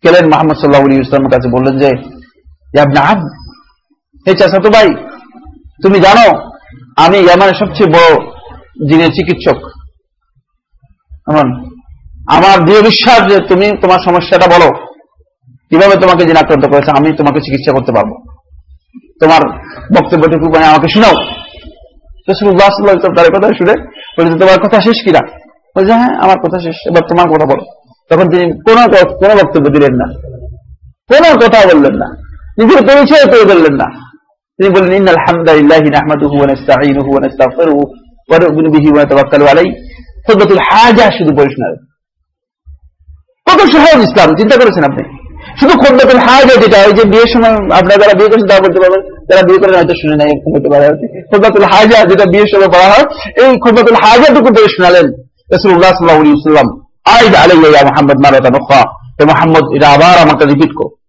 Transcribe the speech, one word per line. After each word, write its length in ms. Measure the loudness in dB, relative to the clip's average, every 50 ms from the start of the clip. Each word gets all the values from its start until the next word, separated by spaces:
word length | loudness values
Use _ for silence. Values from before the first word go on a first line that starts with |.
| 0
গেলেন 220 | 2 2 2 2
মুহাম্মদ 300 | 0 0 -2 -2 -4 -4
সাল্লাল্লাহু 280 | -4 -2 0 0 0 0
আলাইহি 160 | 0 0 -2
ওয়াসাল্লামের 300 | -4 -4 -4 -4 -2 -2
কাছে, 180 | -4 -4 -4 -4
বললেন 300 | -4 -2 -4 -4 -2 -2
যে 120 | -2 -2 -4 -4 -10 -18 -20 -20 -20 _ _ _ _ _ _ _ _ _ -2
ইয়া 80 | -2 -2
ইবনে 180 | 0 0 -2
আম, 200 | 0 -2 -2 -4 -6 -10 -14 -18 -20 -20 -20 _ _ _ _ _ _ _ _ _ _ _ _ _ _ -4
হে 60 | -2
চাচাতো 360 | 0 -2 -2 -2 -2 -2 0
ভাই, 180 | 0 2 0 0 -2 -6 -12 -20 -20 -20 _ _ _ -20 _ -20 -20 _ _ -20 _ _ -2
তুমি 180 | -2 0 2
জানো 380 | 2 2 2 4 2 2 0 -2 -8 -16 -20 -20 _ _ -20 -20 -20 -14 _
আমি 220 | -2 0 0 0 2
ইয়ামানের 360 | 2 2 2 2 2 0 -2
সবচেয়ে 360 | -2 -6 -8 -4 -2 -2 0
বড় 360 | 2 2 2 2 2 0 -2 -8 -20 -20 -20 -20 -20 -20 _ _ _ -10 -6 -2
জিনের 200 | 0 0 0 0
চিকিৎসক, 520 | -2 -4 -6 -6 -6 -4 -2 -4 -4 -4 -6 -20 -20 -20 -20 -20 _ _ _ _ _ _ _ _ _ _ _ _ _ _ _ _ _ _ _ _ _ _ _ _ -20 -20 _ -6
এমন 180 | -4 -2 -2 -4 -6 -10 -14 -20 -20 -20 _ _ -20 _ _ -20 -20 -20 -8
আমার 380 | -4 -2 0 2 2 2 2 2
দৃঢ় 180 | 2 2 2 2
বিশ্বাস 380 | 2 0 0 0 0 0 0 2 0
যে 100 | 0 -2
তুমি 360 | 0 -2 -2 -2 0 -2 -4 -4 -2
তোমার 160 | -2 -2 -2 -2
সমস্যাটা 420 | -2 -4 -4 -2 -2 -2 0 2
বলো, 260 | 2 2 2 2 0 -2 -4 -12 -20 -20 _ _ _ _ _ _ _ _ _ _ _ _ _ _ _
কিভাবে 260 | 0 2 2 2 2
তোমাকে 280 | 2 2 0 0 0 0
জিন 120 | 0 0
আক্রান্ত 300 | 0 0 0 -2 -2 0
করেছে, 240 | 0 0 -2 -2 0
আমি 220 | -2 -2 -2 -2 -2
তোমাকে 280 | -2 -4 -4 -4 -4
চিকিৎসা 320 | -6 -6 -8 -6 -4 -4 -4
করতে 200 | -4 -4 -4 -4
পারবো, 220 | -4 -4 -4 -8 -16 _ -20 -20 _ _ _ _ -20 _ _ -20 _ _ _ _ -20 _ _ _ _
তোমার 200 | 0 0 2 0 0 -4 -8 -14 -18 -20 -20 -20 -8 -4 -4
বক্তব্যটুকু 540 | -4 -2 -2 -4 -2 -2 -2 -2 -2 -4 -2 -2
মানে 120 | 0 2
আমাকে 220 | 2 2 0 0 -2
শোনাও। 260 | 0 0 2 2 0 0 -4 -10 -14 -18 -20 -20 -20 -20 -20 -20 -20 _ _ -20 _ _ _ _ -20 -20 _ -8
রাসূলুল্লাহ 400 | -6 -2 -2 -2 0 2 2 0
সাল্লাল্লাহু 200 | 0 0 -2 0
আলাইহি 120 | 0 0
ওয়াসাল্লাম 140 | -2 -4 -2
তার 240 | 0 0 0 0 0
কথা 200 | -2 -2 -2 -2
শুনে 160 | -2 -2 -2 -4 -6 -16 -20 -20 -20 -16 -6 -4
বলে 120 | -2 -2 0
যে 60 | 0
তোমার 200 | 2 2 2 0
কথা 220 | 0 0 -2 0
শেষ 240 | 0 0 -2 -2 -2
কিনা? 160 | -2 -2 -2 -2 -4 -14 -20 _ _ _ _ _ _ _
বলে 100 | -4 -2
যে 60 | 0 0
হ্যাঁ 220 | 0 0 -2 -4 -2
আমার 200 | -2 -2 -2 -2
কথা 200 | -4 -6 -6 -6
শেষ, 160 | -8 -10 -12 -10 -10
এবার 160 | -4 -2 -2 -2 -2
তোমার 180 | -2 -2 0
কথা 200 | 0 0 -2 -2
বলো। 180 | -2 -4 -6 -6 -16 -20 _ _ _ _ _ _ _
তখন 200 | -2 0 0 0
তিনি 160 | 0 -2 -2 -4 -6 -4 -2
কোনো 240 | 0 2 2 2
ক-, 280 | 2 2 2 2 0 -2
কোনো 200 | -2 0 0 2
বক্তব্য 360 | 2 0 0 0 -2 -2 0
দিলেন 240 | 0 0 0 0 0
না, 120 | -4 -6 -8 -10 -16 -18 -20 -20 -20 -20 -20 -20 -20 _ _ -20 _ _ -20 _ _ _ _
কোনো 380 | 0 2 2 2 2 2 0
কথা 280 | 2 2 2 2 4 2
বললেন 200 | 2 2 0 -2
না, 140 | -4 -10 -12 -14 -20 -20 -20 -20 -20 -20 -16 -6 -2
নিজের 240 | 0 2 2 2 2
পরিচয় 420 | 2 2 2 2 2 2 2 2
তুলে 300 | 4 4 2 4 4 2
ধরলেন 200 | 2 2 0 0
না। 100 | -2 -6 -8 -10 -16 -20 -20 _ _ _ _ _ _ _ _ _ _
তিনি 100 | -2 0
বললেন 220 | 0 0 0 0 0
ইন্নাল 240 | 0 0 0 0 0 -2 -4
হামদালিল্লাহি 600 | -4 -2 0 0 2 2 2 2 2 2 2 0
নাহমাদুহু 460 | -2 -2 -2 -2 -4 -4 -4 -4 -2
ওয়া 100 | -2 -2
নাস্তাঈনুহু 640 | -2 -4 -6 -2 -2 -2 0 0 -2 -2 -4 -4 -4
ওয়া 100 | -4 -4
নাস্তাগফিরুহু 600 | -4 -6 -4 -4 -4 -4 -2 -4 -2 -2 -2 -2 -4 -6 -10 -20 _ _ _ _ _ _
ওয়া 100 | 0 0
নু'মিনু 320 | 0 0 -2 -2 -2 0
বিহি 200 | 0 0 2 2 2
ওয়া 100 | 0 0
নাতাওয়াক্কালু 440 | 0 0 -2 -2 0 0 0 2
আলাইহি 420 | 2 2 2 0 -2 -4 -12 -16 -20 -20 -20 -20 -20 -20 -18 -4 -2 0
খুতবাতুল 260 | 0 2 2 0 0
হাজা 520 | 0 0 0 2 2 2 2 2 0 0
শুধু 260 | -2 -2 -4 -4 0
পড়ে 80 | 0 -2
শোনালেন। 420 | -2 -2 -6 -8 -8 -8 -12 _ _ _ _ _ _ _ _ _ _ _ _ _ _ _ _ _ -20 -20 _ _ _ _ _ _ _ -20 _ _ _ _ _ _
কত 140 | -2 0 2
সহজ 420 | 2 2 2 2 2 4 4 2 2
ইসলাম, 320 | 0 0 0 0 0 0
চিন্তা 220 | 0 0 0 2
করেছেন 280 | 2 2 2 0 0 -2
আপনি? 460 | -4 -4 -6 -12 -14 -16 -20 -20 -20 -20 -20 -20 -20 -8 -2
শুধু 180 | 0 0 2 2
খুতবাতুল 420 | 2 2 2 2 2 2 2 2
হাজা 360 | 2 2 2 2 4 4 4
যেটা, 220 | 2 2 2 2 4
ওই 140 | 4 2 2
যে 120 | 2 2
বিয়ের 220 | 2 2 2 2
সময় 240 | 2 2 0 0 2
আপনারা 460 | 0 0 -2 -2 0 0 2 2 2
যারা 180 | 2 4 2 2
বিয়ে 140 | 2 2 2
করেছেন 200 | 2 0 0 2
তারা 120 | 0 2
বলতে 200 | 2 0 0 2
পারবেন, 440 | 0 2 0 0 -4 -8 -18 -20 -4 0
যারা 120 | 0 0 2
বিয়ে 160 | 2 2 2
করেন 160 | 2 2 0
হয়তো 200 | 0 0 -2 -4
শুনে 220 | -6 -4 -4 -2
নাই, 100 | -2 0
এরকম 260 | -2 -2 -4 -6 -6 -6
হতে 140 | -4 -4 -2
পারে। 200 | 0 0 2 0 0 -2 -8 -14 -14 -16 -10
খুতবাতুল 420 | -4 -2 0 0 2 2 2 0
হাজা 400 | 2 2 2 2 2 2 2 2
যেটা 200 | 2 2 0 0
বিয়ের 220 | 0 2 0 0 0 2
সময় 160 | 0 0 2
পড়া 200 | 2 2 2 4
হয়, 160 | 4 2 0 -2 -4 -14 -16 -12 -2 0 2
এই 140 | 2 2 0
খুতবাতুল 360 | 0 0 0 2 2 2 2
হাজাটুকু 600 | 2 2 2 2 4 2 2 2 2 2 2 2
পড়ে 140 | 2 2 0
শোনালেন 440 | 0 0 0 2 2 2 0 0 -4 -10 -20 _ _ _ _ _
রাসূলুল্লাহ 400 | -4 -2 0 0 0 2 2 0
সাল্লাল্লাহু 300 | 0 0 0 0 2 2
আলাইহি 160 | 2 2 0
ওয়াসাল্লাম। 440 | 0 0 0 0 0 0 0 -4 -10 -20 _ _ _ _
"আইদ 300 | 0 2 2 2 2 2
আলাইয়া 360 | 2 2 2 2 2 4 4
ইয়া 180 | 4 4 2 0
মুহাম্মদ 280 | 0 -2 0 0 0
মারাতান 380 | 0 2 0 0 0 0 -2 -2
উখরা", 260 | -2 -2 0 0 0 0 0 -4 -18 -20 -20 -4 -2
"হে 40 | 0
মুহাম্মদ, 520 | 0 0 0 0 0 0 -2 -2 -2 -2
এটা 120 | 0 0 2
আবার 300 | 2 4 4 4 4 2
আমাকে 260 | 2 2 0 0 0
রিপিট 260 | 0 0 0 -2 -4 -4
করো।" 120 | -8 -12 -12 _ _ _